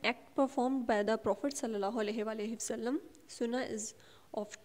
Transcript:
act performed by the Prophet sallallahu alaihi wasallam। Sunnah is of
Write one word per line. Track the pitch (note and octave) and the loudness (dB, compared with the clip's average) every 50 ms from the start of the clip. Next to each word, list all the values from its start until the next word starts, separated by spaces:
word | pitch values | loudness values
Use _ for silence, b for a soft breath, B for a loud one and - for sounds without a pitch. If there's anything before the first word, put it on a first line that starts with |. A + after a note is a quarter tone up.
| - | 0
act | A3 A#3+ - - - - - | 0 0 0 -6 -2 2 2
performed | C4+ C4 - C#4 A#3+ C4 C4+ C4 A#3+ | 2 4 4 2 2 2 2 2 2
by | A3+ A3+ G#3 G#3 | 2 2 4 4
the | G#3+ A3 A3 - | 4 2 2 2
Prophet | G#3+ - - - C#4+ C#4 | 2 2 2 0 -2 -2
sallallahu | - - A3+ A3 G3+ G3 G3 A3+ | -2 -4 -2 -2 0 0 0 0
alaihi | A3+ G#3+ G3+ G#3+ A3+ G#3 | 0 0 0 0 -2 -2
wasallam। | A3 A3 A3 G#3 A3+ A3+ G#3+ - - A3+ A3+ A3 A#3+ C#4 E4+ - - - - - - | -2 -2 -2 -4 -4 -4 -4 -4 -4 -4 -2 0 0 0 0 -2 -8 -16 -20 -20 -16
Sunnah | - - A#3+ A#3 A#3+ B3+ B3+ - A3+ | -6 -2 -2 0 0 0 -2 -2 -4
is | G#3+ G#3+ - - B B B B B B B - A3 | -6 -6 -8 -10 B B B B B B B -6 -6
of | G#3 - - - | -6 -6 -10 -6